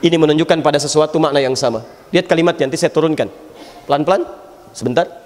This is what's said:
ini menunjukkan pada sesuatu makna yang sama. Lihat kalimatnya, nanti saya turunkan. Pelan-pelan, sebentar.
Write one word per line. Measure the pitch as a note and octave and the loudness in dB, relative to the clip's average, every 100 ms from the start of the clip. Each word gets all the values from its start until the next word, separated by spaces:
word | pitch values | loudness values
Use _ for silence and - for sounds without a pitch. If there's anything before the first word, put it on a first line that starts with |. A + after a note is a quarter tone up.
ini | F3 E3 | 2 2
menunjukkan | D#3 D3+ E3 E3 | 2 2 2 2
pada | D3 C#3+ | 2 0
sesuatu | C#3 D3+ D3+ D#3+ | 0 0 0 2
makna | D#3 C#3+ | 0 0
yang | C3 B2+ | 0 0
sama. | C3 A2+ A2+ - - | -2 -4 -8 -20 -4
Lihat | E3+ F3+ | -2 0
kalimatnya, | E3+ E3+ A3 C3+ | 0 2 0 -2
nanti | E3 | -2
saya | D#3+ | -2
turunkan. | D#3+ D#3+ D3+ G#2+ - - - - - - | 0 0 0 -4 -6 -20 -20 -20 -20 -4
Pelan-pelan, | C#3 D#3 A3+ F4 - - - - | -2 0 0 -2 -10 -20 -20 -20
sebentar. | - A#2 B2 E3+ - | -8 -2 -2 -2 -6